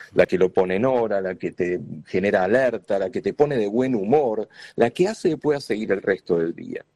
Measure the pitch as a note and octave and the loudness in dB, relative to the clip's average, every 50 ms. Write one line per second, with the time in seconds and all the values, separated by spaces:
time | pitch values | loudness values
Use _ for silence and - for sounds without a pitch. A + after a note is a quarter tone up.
0 | - - - F2+ F2+ - F#2+ F2 F#2 F#2 - G2+ F#2 F#2 F#2 G2 A#2+ C3 C3 A#2+ | -20 0 2 2 4 4 4 2 2 2 4 2 2 2 2 0 2 2 2 0
1 | A#2 G#2+ G2+ G2 F#2+ F#2 F#2+ - - E2+ E2 - F#2 F2 F2+ E2 - - E2+ D#2 | 0 0 0 -2 -2 -4 -6 -6 -8 -8 -4 -2 -2 -2 -2 -4 -6 -10 -14 -16
2 | - - - F#2 F#2+ G#2 G#2 F#2+ F#2 F#2+ A2+ C3 C3+ B2 A2+ G#2+ - - G#2 G2 | -10 -6 -2 0 2 2 2 2 2 2 2 2 2 0 -2 -4 -4 -4 -2 -2
3 | F#2+ F#2 F2+ G2+ - G2+ - - D3 D3 C#3+ A#2+ G#2 G2+ G#2 B2 C3 C3 B2+ G#2 | -2 -4 -4 -4 -4 -4 0 2 0 2 2 0 0 0 0 0 0 0 0 -2
4 | F#2+ G#2 C3+ D#3 C#3+ A#2 G#2+ G#2+ G#2 - _ - - - - - A2+ A#2+ - - | 2 2 2 2 2 0 -2 -4 -6 -8 _ -20 -20 -10 -2 0 0 0 2 0
5 | F3+ G3+ A3 - - F#3 D#3 - - D3 D3 C#3+ - - A2 G#2+ A2 G2 G2 G2 | 0 0 0 0 0 0 0 0 0 -2 -2 -2 -2 -4 -4 -4 -2 -2 -2 0
6 | - G2+ F#2+ - _ - F2+ E2+ E2 E2+ E2 E2 E2 E2+ E2 D#2+ - _ _ | 0 -2 -2 -2 _ 0 0 0 0 -2 -4 -8 -10 -12 -12 -12 -14 _ _